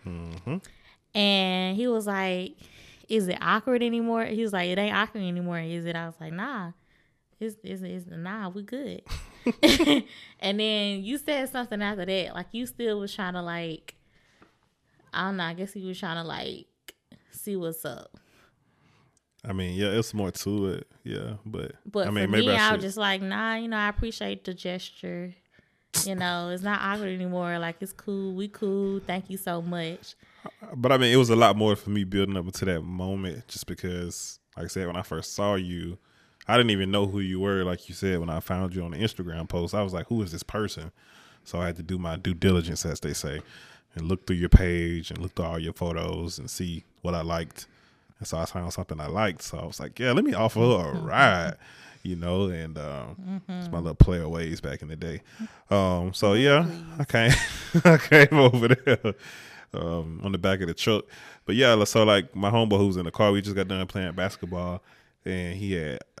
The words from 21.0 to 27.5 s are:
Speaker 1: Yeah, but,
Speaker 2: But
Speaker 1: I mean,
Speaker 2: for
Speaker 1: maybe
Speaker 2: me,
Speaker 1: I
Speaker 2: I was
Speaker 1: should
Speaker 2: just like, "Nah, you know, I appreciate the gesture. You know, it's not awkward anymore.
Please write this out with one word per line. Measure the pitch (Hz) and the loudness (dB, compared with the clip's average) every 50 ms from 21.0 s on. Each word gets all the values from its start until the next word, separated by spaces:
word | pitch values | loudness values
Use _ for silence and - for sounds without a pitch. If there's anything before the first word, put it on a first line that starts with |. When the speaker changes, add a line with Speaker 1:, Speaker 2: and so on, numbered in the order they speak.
| - | -14
Speaker 1:
Yeah, | 120 104 98 101 117 107 101 - | -10 -10 -8 -8 -8 -10 -12 -12
but, | 107 110 - - - - - - 202 | -12 -10 -10 -10 -10 -12 -16 -16 -8
Speaker 2:
But | - 208 185 202 | -6 -4 -4 -2
Speaker 1:
I | |
mean, | 208 208 190 | 0 0 0
Speaker 2:
for | 196 | 2
Speaker 1:
maybe | 208 214 240 - | 2 2 2 4
Speaker 2:
me, | 196 | 4
Speaker 1:
I | 220 214 214 | 4 4 2
Speaker 2:
I | 214 | 2
was | 190 | 0
Speaker 1:
should | |
Speaker 2:
just | 190 196 196 220 | -2 -4 -4 -2
like, | 208 196 190 190 | -2 -2 -2 -2
"Nah, | 190 190 196 208 220 226 220 | -4 -4 -4 -4 -4 -4 -4
you | 226 233 226 | -4 -6 -4
know, | 226 214 | -4 -2
I | 208 208 | -2 -2
appreciate | 208 - 233 226 220 - 208 196 202 190 - | -2 -2 -4 -4 -4 -6 -8 -8 -8 -8 -10
the | 190 185 | -12 -10
gesture. | 175 - 180 180 185 - - - - - 175 175 175 175 180 180 _ _ _ _ _ _ _ _ _ _ _ - - - | -8 -8 -8 -8 -8 -10 -14 -16 -14 -12 -10 -10 -10 -10 -12 -14 _ _ _ _ _ _ _ _ _ _ _ -6 -4 -4
You | 196 190 | -4 -4
know, | 185 180 175 175 175 175 175 | -4 -4 -4 -4 -4 -6 -6
it's | 180 180 190 | -6 -6 -4
not | 202 208 - | -4 -4 -4
awkward | - 196 202 214 208 190 | -4 -4 -4 -4 -6 -6
anymore. | 185 185 180 180 180 180 175 175 | -6 -6 -6 -6 -4 -4 -4 -4